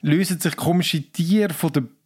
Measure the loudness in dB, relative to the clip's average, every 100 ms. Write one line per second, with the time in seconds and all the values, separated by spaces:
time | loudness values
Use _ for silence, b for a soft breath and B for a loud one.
0 | 2 2 2 -2 -4 -2 0 0 0 -2
1 | -6 -4 2 2 2 0 0 0 -4 _